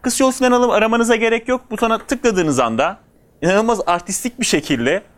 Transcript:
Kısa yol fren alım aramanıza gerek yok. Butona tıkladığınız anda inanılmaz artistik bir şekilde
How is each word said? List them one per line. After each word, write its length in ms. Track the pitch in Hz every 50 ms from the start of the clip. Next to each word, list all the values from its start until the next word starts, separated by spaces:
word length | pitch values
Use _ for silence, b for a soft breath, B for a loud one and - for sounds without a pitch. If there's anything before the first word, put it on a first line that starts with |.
Kısa 220 | - 254 240 - 269
yol 80 | 262
fren 200 | 247 - 262 254
alım 180 | 247 240 247 240
aramanıza 460 | 202 214 214 220 233 233 233 226 240
gerek 320 | 226 233 226 226 220 226
yok. 240 | - 254 247 - _
Butona 260 | 220 202 233 226 226
tıkladığınız 640 | 214 - - 277 240 - 233 202 185 170 156 135 127
anda 400 | 123 117 113 113 139 170 202 - _ _ _ _ _ _ _ _
inanılmaz 380 | - 170 190 202 220 233 233 190 -
artistik 540 | - 175 175 - - 190 - - 247 - -
bir 60 | 240
şekilde 560 | - - 156 143 - 147 117 117 131 165 202 - _ _